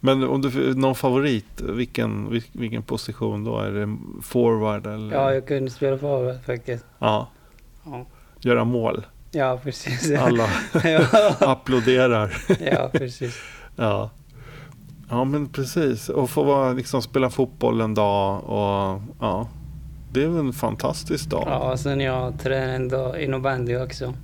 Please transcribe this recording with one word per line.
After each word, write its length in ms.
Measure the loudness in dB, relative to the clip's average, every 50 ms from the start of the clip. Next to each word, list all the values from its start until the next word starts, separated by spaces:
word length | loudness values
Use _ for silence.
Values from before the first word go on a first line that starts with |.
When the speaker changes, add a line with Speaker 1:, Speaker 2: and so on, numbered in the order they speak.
Speaker 1:
Men 240 | 4 4 4 4 4
om 180 | 0 0 0 0
du, 320 | -2 0 0 0 2 2
någon 200 | 2 2 2 2
favorit, 640 | 2 0 2 2 4 2 2 0 0 -2 -6 -12 -10
vilken, 680 | -6 -6 -2 -2 -4 -4 -2 -2 -2 -2 -2 -4 -4 -4 -4
vil-, 160 | -4 -6 -6 -10
vilken 300 | -8 -6 -4 -4 -6 -6
position 600 | -4 -6 -6 -6 -8 -8 -4 -4 -4 -4 -4 -4
då? 140 | -4 -4 -4
Är 120 | -4 -2
det 260 | -2 -4 -4 -4 -4 -8 -10 -12 -14 -14 -14
forward 640 | -2 0 2 4 4 4 4 2 0 -2 -2 -4
eller? 300 | -6 -8 -8 -8 -4 -2
Speaker 2:
Ja, 180 | 0 0 2 0
jag 120 | 0 -2
kunde 240 | -2 -2 -2 -2 -4
spela 280 | -4 -2 0 0 0 0
forward 380 | -2 -2 -2 0 -2 -2 -4 -6 -6
faktiskt. 380 | -8 -8 -6 -4 -6 -8 -8 -8 -16 -10 _
Speaker 1:
Ja. 300 | 0 2 2 2 0 -4 -12 -20 -20 -20 -20 -20 -20 -20 -20 -20 -18
Speaker 2:
Ja. 220 | -14 -14 -14 -14 -16 -20 -20 -20 -20 -20 -4
Speaker 1:
Göra 240 | 2 4 4 4 4
mål? 420 | 2 2 2 0 0 -2 -2 -6 -10 -18 -20 -20 -6
Speaker 2:
Ja, 300 | -2 0 2 2 0 -2 -4
precis. 500 | -8 -10 -8 -6 -4 -4 -2 0 2 2
<laughs> 60 | 4
Speaker 1:
Alla 280 | 4 4 4 4 4 2 2 -2 -4 0 0 2 2
Speaker 2:
Ja. 220 | 4 6 6 6 8 8 8 8 8 6 6
Speaker 1:
<laughs> 0 |
applåderar. 960 | 4 4 4 2 2 2 2 4 6 6 6 6 6 6 6 4 2 0 -2 -8 0 0 0 2 2 0 0
Speaker 2:
Ja, 180 | 2 0 0 0
precis. 460 | 0 -2 -2 -6 -6 -8 -8 -8 -10 -14 -16 -18 -18 -20 -18 -6
Speaker 1:
Ja. 340 | -2 0 0 2 0 -2 -6 -8 -16 -20 -20 -20 -20 -18 -18 -18 -18 -18 -20 -20 -20 -20 -20 -20 -20 -12 -4
Ja, 160 | -2 0 0
men 240 | 0 0 -2 -2 -4
precis. 600 | -4 -6 -6 -2 0 0 2 2 0 -2 -4 -2
Och 220 | 0 0 0 0
få 120 | 2 0 2
vara, 300 | 4 4 4 4 2 0
liksom, 300 | -2 -4 -2 -2 -4 -4
spela 280 | -2 0 0 0 0
fotboll 500 | 2 0 0 -2 0 0 0 2 2 2
en 140 | 0 0 2
dag 500 | 2 2 4 4 2 2 0 -2 -4 -4
och, 580 | -4 -2 0 2 2 2 2 0 0 -2 -4 -8 -12 -12 -4
ja. 280 | -2 -2 -2 -2 -4 -6 -10 -14 -14 -14 -14 -12 -14 -14 -14 -16 -16 -4 0
Det 100 | 0 0
är 40 | 2
väl 100 | 2 0 0
en 60 | -2 -2
fantastisk 800 | -2 -2 -2 -2 -2 -2 -2 -2 -4 -4 -4 -4 -4 -4 -2
dag. 140 | -2 -2 0
Speaker 2:
Ja, 260 | 0 -2 -2 0 -2 -2
och 80 | -2
sen 200 | -2 -2 -2 0
jag 380 | 0 0 -2 -2 -2 -4 -6 -4
tränar 340 | -2 -2 0 0 -2 -2 -2
en 140 | -4 -2 -2
dag 340 | -2 -2 -2 -2 -4 -4 -2
innebandy 540 | -2 -2 0 0 -2 0 0 -2 -2 -2
också. 380 | -2 -4 -6 -6 -8 -8 -8 -8 -10